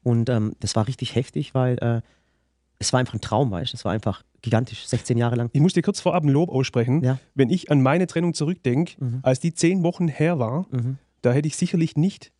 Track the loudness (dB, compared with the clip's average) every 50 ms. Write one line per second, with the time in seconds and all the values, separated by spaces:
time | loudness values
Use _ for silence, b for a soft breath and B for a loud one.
0 | _ 2 2 2 2 2 0 0 0 -2 -4 _ -8 -2 0 0 0 0 -2 -6
1 | -8 -4 -2 -4 -4 -2 -6 -6 -6 -2 _ 0 0 0 0 0 0 0 -2 -2
2 | -4 _ _ _ _ _ _ _ _ _ _ _ _ _ _ _ -6 0 2 2
3 | 0 0 -4 -8 -4 0 0 2 2 0 0 -4 -4 -6 -8 -6 -4 -4 -4 -2
4 | -2 -4 -6 -6 _ _ _ _ -4 0 0 0 0 0 -8 -16 -8 -4 -4 -4
5 | -2 0 0 0 2 0 0 -2 -2 -2 _ 2 2 4 4 2 0 0 -2 0
6 | -2 0 0 2 2 4 4 4 2 2 0 -2 -2 0 0 0 0 2 0 0
7 | 2 0 -2 -2 _ _ _ 0 2 2 2 -2 0 2 2 4 4 4 4 2
8 | 0 -2 -2 -2 -2 -2 -2 -2 -2 -4 -4 -2 _ 0 0 0 -2 -2 -6 -8
9 | -6 -6 -6 -2 0 0 0 2 0 -4 -2 0 0 2 2 2 0 0 0 0
10 | -2 -2 0 0 0 0 2 0 0 -2 -2 -4 -6 -4 -4 -4 -4 -4 -6 -8
11 | _ _ _ _ 0 2 2 2 0 -2 -2 -2 -2 0 2 0 0 0 0 0
12 | 0 0 0 -4 -20 -20 _ _